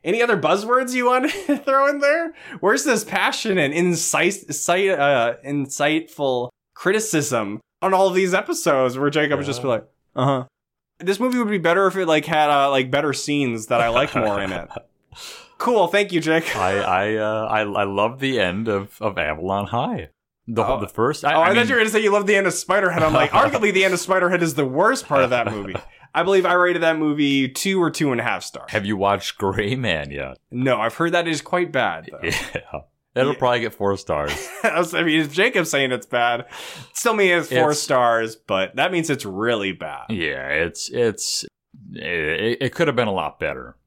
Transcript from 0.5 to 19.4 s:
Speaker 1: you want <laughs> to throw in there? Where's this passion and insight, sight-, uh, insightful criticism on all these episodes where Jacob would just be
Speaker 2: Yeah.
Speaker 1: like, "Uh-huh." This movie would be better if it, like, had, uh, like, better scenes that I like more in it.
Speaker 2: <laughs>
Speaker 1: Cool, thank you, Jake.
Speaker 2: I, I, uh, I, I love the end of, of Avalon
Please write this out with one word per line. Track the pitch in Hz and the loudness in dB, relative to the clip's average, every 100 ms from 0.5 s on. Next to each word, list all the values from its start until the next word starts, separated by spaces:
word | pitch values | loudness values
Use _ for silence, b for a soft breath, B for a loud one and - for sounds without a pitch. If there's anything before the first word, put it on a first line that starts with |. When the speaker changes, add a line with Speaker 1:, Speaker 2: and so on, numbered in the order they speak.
| 190 220 254 254 254 | 0 2 0 0 0
Speaker 1:
you | 247 | 2
want | 254 294 | 2 0
<laughs> | 392 359 | -4 -2
to | 285 | -2
throw | 277 269 277 | 2 2 2
in | 285 | 2
there? | 285 320 330 B B 226 | 2 2 -2 B B -2
Where's | 190 262 311 | 0 2 2
this | 220 | 0
passion | - 190 214 277 226 190 | 0 0 0 0 0 0
and | 139 | 2
insight, | 156 180 165 - 147 170 | 2 0 0 0 0 0
sight-, | 196 - 143 - 175 196 | -2 -10 -6 0 2 2
uh, | 165 143 135 117 120 135 | 2 4 4 2 -2 -6
insightful | 143 135 - 147 156 160 - 139 123 120 _ _ | -4 -4 -2 0 0 -4 -4 -2 -2 -4 _ _
criticism | - 180 214 214 160 139 123 101 107 _ _ | -4 0 0 0 -2 0 -2 -2 -8 _ _
on | 190 | 0
all | 190 190 | 4 4
these | 185 190 | 4 2
episodes | 190 214 330 175 139 127 127 | 0 -2 -2 2 2 2 2
where | 143 | 0
Jacob | 151 147 143 | 2 0 0
would | 143 | -2
just | 123 | -4
be | 135 | -2
Speaker 2:
Yeah. | 113 | -2
Speaker 1:
like, | - _ _ - | -4 _ _ 0
"Uh-huh." | 131 131 127 _ _ _ _ _ | 0 0 -4 _ _ _ _ _
This | 175 196 | -4 0
movie | 254 247 | 0 0
would | 220 | 0
be | 202 | 0
better | 165 175 190 | 2 4 2
if | 190 | 2
it, | 170 | 2
like, | 156 156 | 2 2
had, | 156 151 | 2 4
uh, | 143 139 | 4 4
like, | 135 131 | 2 2
better | 139 151 | 0 0
scenes | 135 - 147 131 113 104 | -4 -2 0 0 -4 -2
that | 120 | 2
I | 117 | 2
like | 117 151 104 | 2 0 0
more | 107 101 | 0 -2
in | 95 | -4
it. | 90 - | -6 -10
Speaker 2:
<laughs> | - - _ _ B B B B _ | -16 -18 _ _ B B B B _
Speaker 1:
Cool, | - 233 175 | 0 2 4
thank | 196 202 | 2 0
you, | 175 | 0
Jake. | 151 160 160 107 | 2 0 0 -2
Speaker 2:
I, | 92 98 | 0 0
I, | 98 90 104 110 | 2 0 0 0
uh, | 107 107 107 | -2 -2 0
I, | 107 | 0
I | 104 101 | 0 0
love | 101 98 110 131 | 0 0 0 0
the | 135 123 | -2 0
end | 90 95 113 | 0 0 -2
of, | 101 98 - | -2 -4 -6
of | 107 90 | -4 -2
Avalon | 76 78 | -4 -4